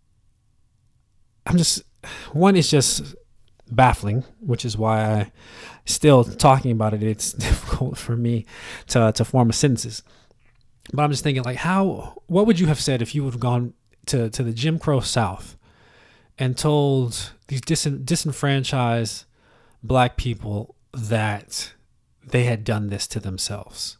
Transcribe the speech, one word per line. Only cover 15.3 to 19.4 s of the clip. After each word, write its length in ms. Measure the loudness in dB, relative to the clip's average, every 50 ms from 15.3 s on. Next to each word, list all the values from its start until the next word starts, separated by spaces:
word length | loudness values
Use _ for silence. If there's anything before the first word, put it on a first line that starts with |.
| -2 -6 -12 -18 -20 -20 _ _ _ _ _ _ _ _ _ _ _ _ _ _ _ -4
and 200 | -2 -2 -2 0
told 760 | 0 2 2 2 2 2 2 2 0 0 -4 -8 -10 -12 -16 _ _ -8
these 140 | -8 -6
dis-, 220 | -4 -2 -2 -2 -2
disenfranchised 1400 | -2 -4 -4 -4 -2 -2 -2 -2 -4 -4 -2 0 0 0 0 0 -2 -2 0 0 0 0 0 -2 -4 -6 -10 -14 _ _ _